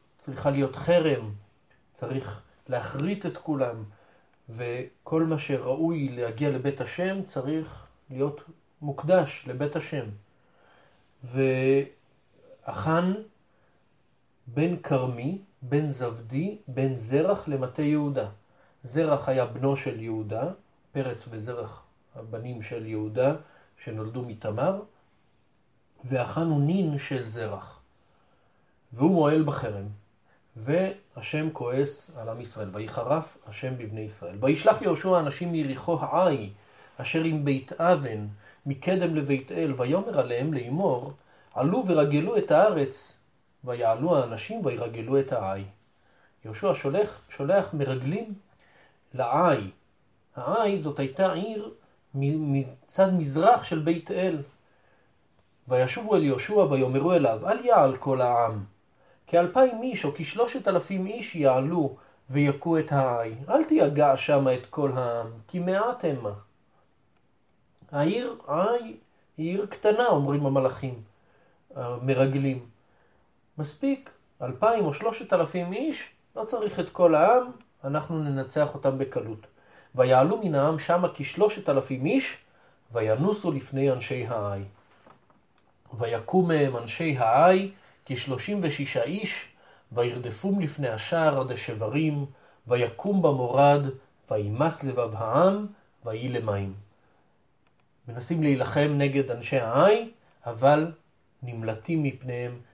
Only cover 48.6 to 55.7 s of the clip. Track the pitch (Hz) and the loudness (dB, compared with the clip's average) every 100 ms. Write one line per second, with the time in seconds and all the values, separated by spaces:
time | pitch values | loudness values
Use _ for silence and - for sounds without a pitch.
48.6 | _ _ _ _ _ 127 120 139 175 127 | _ _ _ _ _ -4 0 4 4 2
49.6 | 98 - _ _ _ _ _ - 123 214 | -2 -14 _ _ _ _ _ -10 -2 0
50.6 | 214 196 151 143 135 135 190 160 208 214 | 2 0 -2 -4 -4 0 0 0 -6 -8
51.6 | 214 - _ _ _ 139 139 156 151 139 | -10 -14 _ _ _ -2 0 0 0 -2
52.6 | 127 - _ - 190 185 147 139 190 240 | -2 -10 _ 2 4 4 0 2 4 4
53.6 | - 165 151 165 - 196 185 156 139 _ | 2 -2 0 -2 -2 -2 -2 -2 -8 _
54.6 | _ _ _ _ _ _ _ _ _ _ | _ _ _ _ _ _ _ _ _ _
55.6 | - | 0